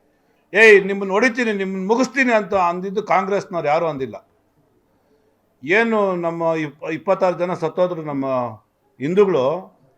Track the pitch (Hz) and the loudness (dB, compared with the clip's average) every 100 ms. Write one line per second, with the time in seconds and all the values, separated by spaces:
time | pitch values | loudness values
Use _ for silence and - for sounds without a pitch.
0 | _ _ _ _ _ 190 226 196 190 196 | _ _ _ _ _ 6 8 8 6 -4
1 | 196 196 247 254 220 202 190 190 190 240 | -2 0 0 0 -2 -2 -4 -4 0 0
2 | 254 269 254 220 196 196 175 180 196 202 | 0 0 2 0 0 0 0 -2 -6 -6
3 | 143 175 196 196 - 170 147 165 165 139 | -2 0 0 -4 -4 -4 0 0 -2 -4
4 | 123 98 _ _ _ _ _ _ _ _ | -8 -12 _ _ _ _ _ _ _ _
5 | _ _ _ _ _ _ 135 208 233 220 | _ _ _ _ _ _ 0 0 2 0
6 | 196 180 170 170 165 160 151 - 160 160 | 0 -2 -4 -2 -2 -2 -6 -10 -10 -6
7 | 196 185 185 165 180 170 160 180 180 165 | -2 0 0 0 -4 -4 -4 -2 -2 -4
8 | 151 139 135 127 120 110 _ _ _ - | -8 -6 -4 -2 -4 -8 _ _ _ -8
9 | 143 185 190 151 131 175 185 _ _ | 0 2 4 4 0 -2 -8 _ _